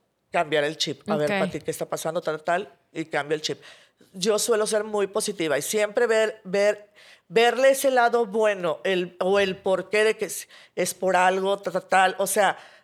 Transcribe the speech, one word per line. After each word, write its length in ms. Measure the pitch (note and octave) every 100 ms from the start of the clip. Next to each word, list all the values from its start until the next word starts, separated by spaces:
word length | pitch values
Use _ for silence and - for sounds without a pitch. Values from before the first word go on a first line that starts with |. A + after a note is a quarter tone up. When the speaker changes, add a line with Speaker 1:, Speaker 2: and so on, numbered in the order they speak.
| _ _ _
Speaker 1:
cambiar 340 | F3+ D#3 D3+
el 120 | D3 D#3
chip. 260 | - C3+ -
A 60 | D#3
ver, 160 | D3
Speaker 2:
Ok. 60 | G3+
Speaker 1:
Pati, 220 | F#3+ D#3
¿qué 100 | -
está 160 | D#3 D#3+
pasando? 320 | D#3 D#3+ E3
Tal, 220 | E3 D#3
tal, 280 | - F3 G#3 _ _
y 140 | D#3 D#3
cambio 280 | D3+ C#3+
el 80 | D#3
chip. 180 | D#3 C#3+ - - _ _ _
Yo 260 | F#3+ G3 G3+
suelo 280 | A3 G#3+ G#3
ser 180 | G#3+
muy 220 | G#3+ G#3 F#3+
positiva 520 | G#3 G#3+ F3 D#3+ C#3
y 40 |
siempre 440 | D3 G#3+ G#3 A3 A#3
ver, 340 | A3 A3 G#3+
ver, 460 | F#3+ G3+ G#3 G#3 - _ - - -
verle 420 | F3+ A#3+ A#3 C4+
ese 200 | C4+ C#4
lado 360 | B3+ A#3 A#3 A3
bueno, 540 | A3 G#3+ G3 F3 D3
el, 320 | F#3+ F#3 F3+ -
o 200 | F#3 G3+
el 160 | F#3+ F#3
porqué 480 | G3+ F#3 F3 G#3+
de 120 | G#3+ G#3+
que 100 | F3
es, 220 | - - - - -
es 180 | F3+
por 220 | - F#3 F3+
algo, 420 | F#3 F#3+ F#3+ G3
ta, 120 | G3
ta, 100 | F3+
tal. 340 | F#3 F#3 F#3+ F#3
O 80 | F#3+
sea, 300 | G#3+ F#3 D3+ - -